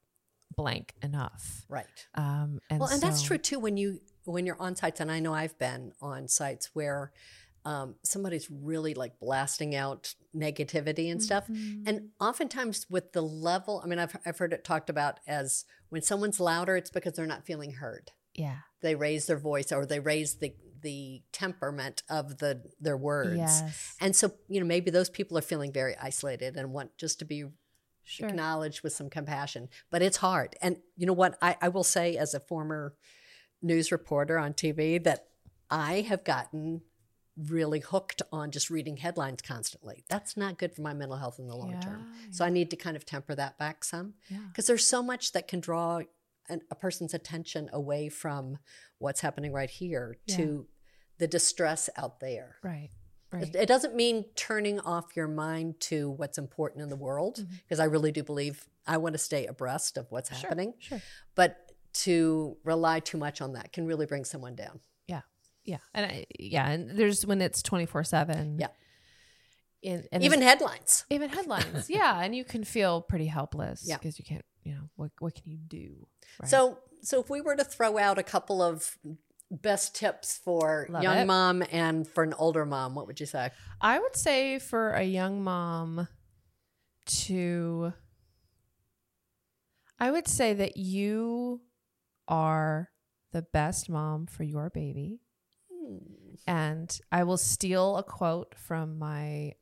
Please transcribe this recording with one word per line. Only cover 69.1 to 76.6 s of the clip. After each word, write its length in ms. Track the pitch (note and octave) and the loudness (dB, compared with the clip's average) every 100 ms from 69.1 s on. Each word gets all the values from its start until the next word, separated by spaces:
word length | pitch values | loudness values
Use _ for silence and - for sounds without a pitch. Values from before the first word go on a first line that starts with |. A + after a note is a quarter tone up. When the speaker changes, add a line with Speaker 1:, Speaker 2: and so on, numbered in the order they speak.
| _ - _ _ _ _ _ | _ -20 _ _ _ _ _
Speaker 1:
In, 240 | F#3+ F3 - | -6 -6 -2
and 120 | - | 4
Speaker 2:
Even 160 | C#4 D4 | 6 10
Speaker 1:
there's 100 | B3+ | 10
Speaker 2:
headlines. 560 | C#4+ D#4 - - - - | 10 6 0 4 4 4
Speaker 1:
Even 180 | C#4+ D4 | 0 0
headlines. 600 | D#4+ F4 B3 - D#3 - | -2 0 0 0 -2 0
Speaker 2:
<laughs> 100 | G4 | 4
Speaker 1:
Yeah. 200 | D#4 F3+ | 4 4
And 140 | F#3 B3 | 0 -2
you 80 | |
can 200 | B3 A#3 | -4 -6
feel 380 | G#3 A3+ F#3+ E3+ | -2 2 4 2
pretty 260 | E3+ F3 D#3 | 0 0 0
helpless 560 | D3+ D3 D3 A2+ - F3 | 0 -4 -4 -4 -6 -6
Speaker 2:
Yeah. 100 | D3+ | -4
Speaker 1:
'cause 200 | D#3+ - | -4 -8
you 80 | - | -8
can't, 200 | D3+ - _ | -10 -10 _
you 100 | D#3 | -10
know, 160 | C#3+ D3+ - | -10 -10 -10
what, 160 | D3+ - | -10 -6
what 160 | E3 - | -6 -6
can 80 | D#3+ | -12
you 60 | D#3+ | -14
do? 500 | D#3+ E3 - - - _ - - | -14 -14 -14 -16 -20 _ -20 -10
Right? 100 | - | 4
Speaker 2:
So, 300 | C4+ | 8